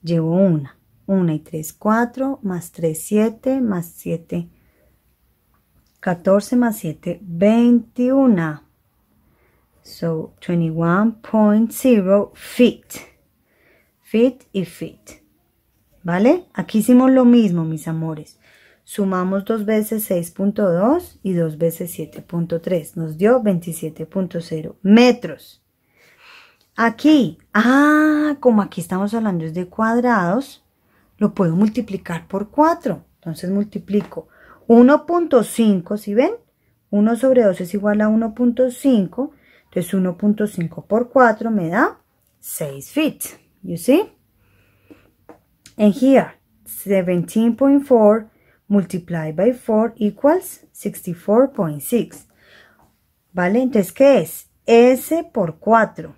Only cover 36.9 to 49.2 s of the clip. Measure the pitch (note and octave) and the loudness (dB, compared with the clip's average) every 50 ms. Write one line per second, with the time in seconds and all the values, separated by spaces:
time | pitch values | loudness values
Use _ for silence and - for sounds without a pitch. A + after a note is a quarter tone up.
36.9 | - G#3 G#3 A3 A#3 A3+ B3 C4 C4 B3 A#3 G3+ F3+ F3 F#3 E3+ - G#3 G3 G#3 | 0 0 0 0 0 0 0 2 4 4 4 2 0 -2 -8 -8 -8 -4 -2 -2
37.9 | G#3 G#3+ G#3+ G#3+ A3 A3 A#3 A3+ A3 - B3 B3 A#3+ A#3+ B3+ B3+ B3 - - C#4 | 0 0 0 0 0 0 -2 -4 -4 -2 -2 -2 0 0 -2 -2 -2 -2 0 2
38.9 | B3+ G#3+ F#3+ E3 - - C4 D4+ _ _ _ _ _ _ _ _ _ F#3 E3+ - | 2 2 0 -2 -4 -8 -8 -8 _ _ _ _ _ _ _ _ _ -8 -6 -4
39.9 | - F#3+ F#3 F#3 F3 F3 - G#3 G#3 G#3+ G#3+ G#3 - - E3+ D#3+ - - - _ | -4 -2 -2 -2 -4 -2 0 -2 0 0 -2 -6 -4 -6 -8 -8 -8 -14 -8 _
40.9 | G3+ A3+ A#3+ A#3+ - C#4 B3+ A#3 G#3+ - A3+ A3+ A3 G#3 E3+ D#3+ E3+ G#3+ C#4+ G#4+ | -2 -2 -2 0 2 4 4 4 4 0 -4 -4 -4 -4 -4 -2 0 0 0 -2
41.9 | A4+ _ _ _ _ _ _ _ _ _ - - - - E3+ C#3+ C#3 C#3 C3+ - | -2 _ _ _ _ _ _ _ _ _ -18 -14 -10 -10 -10 -10 -10 -14 -18 -8
42.9 | - C#4+ D#4+ C#4 - - - - - - _ _ _ _ - F3+ E3+ E3+ - - | -4 -2 -2 -2 -4 -6 -16 -16 -16 -20 _ _ _ _ -12 -10 -10 -6 0 2
43.9 | C4 F4 G#4+ - _ _ _ _ _ _ _ _ _ _ _ _ _ _ _ _ | 2 2 2 -4 _ _ _ _ _ _ _ _ _ _ _ _ _ _ _ _
44.9 | - _ _ _ _ _ _ _ - _ _ _ _ _ _ - _ - G#3+ G#3 | -20 _ _ _ _ _ _ _ -20 _ _ _ _ _ _ -20 _ 0 2 2
45.9 | F#3 - B3 C4+ C4+ A#3+ E3 - - _ _ _ _ _ _ - - - - F#3+ | 2 2 2 4 4 4 2 0 -10 _ _ _ _ _ _ -20 -18 -14 -4 -2
46.9 | G3+ F#3+ F3+ F3+ F3+ F3 E3+ - - G#3+ A3+ A#3 A3+ A3+ C4+ C#4 C#4 C#4+ C#4 - | -2 0 0 0 -2 -2 -2 -2 -2 0 0 0 0 2 2 2 2 2 2 2
47.9 | B3+ A#3 G#3+ G#3 G#3+ A3 - - _ _ _ _ _ _ _ _ G3+ G3+ F3+ - | 4 4 6 4 4 2 -2 -10 _ _ _ _ _ _ _ _ 0 0 0 -2
48.9 | - F3+ F3 - E3+ E3 | -8 -10 -8 -8 -8 -8